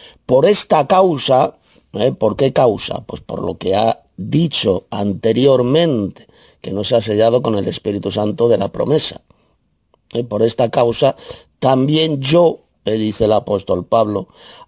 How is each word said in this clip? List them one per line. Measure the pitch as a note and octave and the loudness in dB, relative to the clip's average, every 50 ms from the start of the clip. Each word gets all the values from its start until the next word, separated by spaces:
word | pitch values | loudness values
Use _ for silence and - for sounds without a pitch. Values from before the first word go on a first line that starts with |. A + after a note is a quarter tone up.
| - - - _ _ | -20 -20 -20 _ _
"Por | - B2+ C3+ D3 | 0 2 4 4
esta | G3 G#3 - - - - D#3 C#3 | 4 2 0 0 0 0 0 2
causa", | - G3 F#3 G3 F#3 D#3 C3 - - C3 B2+ - - - _ _ _ _ _ _ _ | 2 2 2 4 2 0 -2 0 2 2 2 2 0 -4 _ _ _ _ _ _ _
¿eh? | - G#2 A2 C3+ | -4 -2 -2 -2
¿Por | C3 - - G#2+ G2 | 0 0 -2 -2 0
qué | - C#3+ C3+ | 0 0 0
causa? | B2+ - C3+ A#2 G2+ F#2+ - - - - - | 2 2 2 2 2 -2 -6 -10 -10 -10 -10
Pues | - - - | -12 -14 -14
por | - - - - | -12 -10 -8 -6
lo | - F#2 F#2 - | -6 -8 -8 -6
que | - F#2 F#2+ | -4 -2 0
ha | G2+ A2+ A2+ - - _ _ _ | 2 2 0 -2 -4 _ _ _
dicho | - F#2+ A2 B2+ D3+ E3+ D3+ - - - G#2+ F2+ F#2 - _ | -12 -8 -2 0 0 0 0 -2 -2 -2 0 -2 -2 -4 _
anteriormente, | - G2+ G#2 G2+ F#2+ - - A2+ A2 B2 C3 C#3 C3+ B2+ B2 B2 C#3+ D#3+ E3+ E3 C3+ A2 G2+ F2 - - - _ _ _ - _ _ _ | -6 -4 -4 -4 -4 -2 -2 0 0 2 4 4 4 4 2 2 2 2 2 2 0 -2 -2 -4 -8 -12 -20 _ _ _ -20 _ _ _
que | - F2 | -12 -8
no | F#2+ G2+ G#2+ | -8 -6 -2
se | - B2 | 0 0
ha | A#2 | 0
sellado | G#2+ A2 G#2 G#2 A2 A#2 A#2 B2+ | 0 0 0 2 2 2 2 2
con | - A#2 A2 G2+ | 0 0 -2 -2
el | F#2 F#2+ | -4 -4
Espíritu | F2 - - G#2+ G2+ G2 - G2 | -6 -6 -6 -6 -6 -4 -6 -4
Santo | G2 G#2+ G#2 G#2 - - A#2 A#2+ | -4 -2 -4 -4 -2 0 2 2
de | A2 | 2
la | F#2+ G2 - | 2 0 -4
promesa. | - - - A2 D3 D3+ - - - - - _ _ _ _ _ _ _ _ _ _ _ _ _ _ _ _ _ - | -4 -6 -2 0 0 -2 -2 -4 -8 -12 -20 _ _ _ _ _ _ _ _ _ _ _ _ _ _ _ _ _ -8
"Eh, | A#2 B2 | -8 -6
por | A#2 G#2 G#2+ | -4 -2 0
esta | A2+ A#2 - - A#2+ A2+ | 0 0 0 0 -2 0
causa, | - C#3 A#2+ A#2+ A2+ - D3 C3+ - - - - - - - _ _ _ | 2 0 0 0 0 0 0 0 0 -2 -12 -18 -18 -20 -20 _ _ _
también | - C3 C3+ B2+ C3 C#3+ D3+ D#3 D#3+ D#3+ D3 C3+ | 0 2 2 2 2 2 2 0 0 0 -2 -4
yo", | C3 C3+ D#3+ F3 F3 E3 - - _ _ _ _ _ | -2 2 4 4 4 2 0 -2 _ _ _ _ _
eh, | G2+ | -4
dice | A2 A2 G#2+ G#2+ G2+ - A2+ | -2 -2 -2 -4 -2 0 0
el | G#2 | 2
apóstol | G#2+ G2+ - - G2+ F#2+ - - F#2+ F2+ E2+ | 2 0 0 0 -4 -4 -2 -2 -4 -4 -2
Pablo, | - A2+ A2+ A2 G#2+ G#2 G2 F2+ - _ - - - - - - | 0 2 2 2 0 -2 -6 -6 -8 _ -20 -20 -20 -20 -20 -20